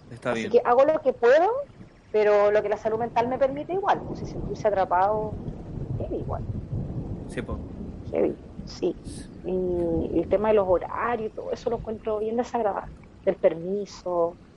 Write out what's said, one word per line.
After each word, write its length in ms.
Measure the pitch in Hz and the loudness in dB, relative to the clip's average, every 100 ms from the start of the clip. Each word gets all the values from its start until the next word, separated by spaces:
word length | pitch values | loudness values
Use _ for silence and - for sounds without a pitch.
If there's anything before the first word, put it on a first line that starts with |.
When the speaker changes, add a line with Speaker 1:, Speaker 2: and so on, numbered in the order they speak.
| - | -18
Speaker 1:
Está 200 | 120 127 | -6 -2
Speaker 2:
Así 100 | 117 | -2
Speaker 1:
bien. 100 | 110 | 4
Speaker 2:
que 100 | 233 - | 4 6
hago 180 | 247 285 | 6 6
lo 140 | 311 | 4
que 120 | 269 | 0
puedo, 360 | - 233 294 370 508 571 - - - - | 4 6 8 6 2 -4 -12 -20 -20 -2
pero 400 | 214 208 208 208 | 2 6 6 6
lo 100 | 208 | 4
que 60 | 202 | 2
la 80 | 208 | -2
salud 200 | 220 220 | -2 -2
mental 300 | 233 233 240 | 0 0 2
me 100 | 262 | 2
permite 360 | 269 277 311 | 0 0 -4
igual. 260 | 370 392 - - | 0 2 2 0
Pues, 120 | - | -8
si 60 | - | -8
sentirse 420 | - - 202 220 | -8 -6 0 0
atrapado, 640 | 196 185 180 196 214 214 208 - - - - - - | 2 2 4 4 2 -2 -6 -8 -10 -10 -8 -6 -6
heavy 160 | - - | -4 -6
igual. 240 | - - - - - - - - - - - | -4 -6 -6 -8 -6 -6 -4 -6 -6 -8 -8
Speaker 1:
Sí, 120 | 127 | -8
po. 160 | 117 107 - - - - - | -8 -8 -10 -10 -12 -12 -4
Speaker 2:
Heavy, 240 | - - - - - - | 0 0 -2 -12 -14 -14
sí. 300 | - - - - - - - 170 | -4 -4 -4 -8 -12 -14 -10 -4
Y 720 | 185 370 175 170 165 - - | -2 -2 -2 0 0 0 -2
el 80 | 170 | -2
tema 180 | 196 214 | -2 2
de 60 | 214 | 2
los 120 | 185 | 4
horarios 640 | 170 - - 226 240 220 | 2 0 -4 -4 -4 -4
y 40 | - | -8
todo 160 | 180 | -8
eso 180 | 240 247 | -6 -4
lo 80 | 226 | -4
encuentro 420 | - 220 220 214 | -6 -6 -4 -2
bien 180 | 220 233 | -2 -2
desagradable. 540 | 233 240 214 - - - - - - | -2 0 0 -2 -6 -12 -20 -6 -2
El 100 | - | 4
permiso. 1000 | 190 160 175 202 196 - 180 175 170 180 - | 4 2 -2 -4 -4 -8 -2 0 0 -2 -18